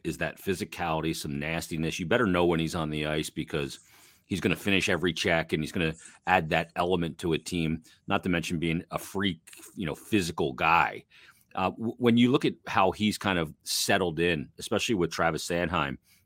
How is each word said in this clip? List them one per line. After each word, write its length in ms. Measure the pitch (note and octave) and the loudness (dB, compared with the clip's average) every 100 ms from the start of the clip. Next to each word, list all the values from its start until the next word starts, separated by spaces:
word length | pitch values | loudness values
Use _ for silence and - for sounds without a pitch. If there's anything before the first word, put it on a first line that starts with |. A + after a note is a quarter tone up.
is 140 | E2 D#2 | -6 -4
that 200 | D#2+ - | -4 -6
physicality, 760 | - F2 F2 - E2+ D#2+ D#2+ E2 | -4 -4 -4 -4 -2 0 -2 -4
some 240 | D#2+ C#2+ | -6 -6
nastiness. 580 | D#2 E2 - D#2 D#2+ D#2+ | -4 -4 -4 -4 -4 -4
You 80 | E2+ | 0
better 200 | A#2+ A2 | 2 4
know 200 | F2 F2 | 4 4
when 140 | E2 | 4
he's 160 | D#2+ E2+ | 0 -2
on 140 | D#2 | -4
the 160 | D2+ D2+ | -2 -2
ice 240 | D#2 D#2 | -2 -4
because 500 | - - D#2 C#2 - - - - _ - | -6 -6 -4 -4 -8 -20 -20 -20 _ -8
he's 160 | F#2+ | -2
gonna 160 | G2+ E2+ | 0 0
finish 320 | G#2 F#2+ E2+ | 0 0 2
every 240 | F2 F2 | 0 0
check 400 | D#2+ F#2+ E2 D#2+ | 0 0 0 0
and 100 | E2+ | -4
he's 80 | D2+ | -4
gonna 240 | G2 D#2+ D#2+ - - - | -2 -2 -2 -14 -10 0
add 220 | F#2 D#2 | 2 2
that 220 | E2 E2 - | 0 -2 -2
element 420 | F2 F#2 E2 - | 0 0 -2 -4
to 140 | F2 | -2
a 40 | D#2 | -2
team, 460 | - F2 D#2+ D#2+ - _ - | -2 -2 -2 -2 -6 _ -2
not 160 | G2+ | -2
to 60 | G2 | 0
mention 300 | F2 E2 E2 | -2 -2 -2
being 240 | E2 E2 - | -2 -2 -4
a 80 | D#2 | -8
freak, 400 | - G2 G2 E2 - - - - | -8 -4 -4 -4 -12 -20 -18 -8
you 100 | E2+ | -6
know, 100 | - | -6
physical 560 | - G#2+ E2+ E2+ D2+ | 0 0 0 -2 -2
guy. 540 | B1+ D#2+ E2 B1 - - - - _ _ - | 0 4 4 2 -2 -16 -20 -20 _ _ -2
Uh, 140 | F#2+ | -2
w-, 260 | - A2+ - | -2 -6 2
when 180 | A#2+ A#2 | 4 6
you 140 | A#2+ | 6
look 120 | C#3+ | 4
at 100 | C#3 - - | 0 -4 -4
how 240 | A2 F#2+ | 2 2
he's 260 | - G#2+ - | 2 0 2
kind 220 | G2+ F2+ | 2 2
of 140 | D#2 - | 0 -6
settled 560 | - - - G2+ F2+ D#2+ | -6 -2 2 2 2 2
in, 300 | F2 D#2 C2 - | 2 2 -4 -12
especially 360 | - G#2 - G#2 | -4 -2 0 0
with 140 | E2 | 0
Travis 380 | - E2 D#2 - | 2 0 0 -2
Sanheim 500 | F2 E2+ E2+ C#2+ C2+ _ _ | -2 0 0 -2 -6 _ _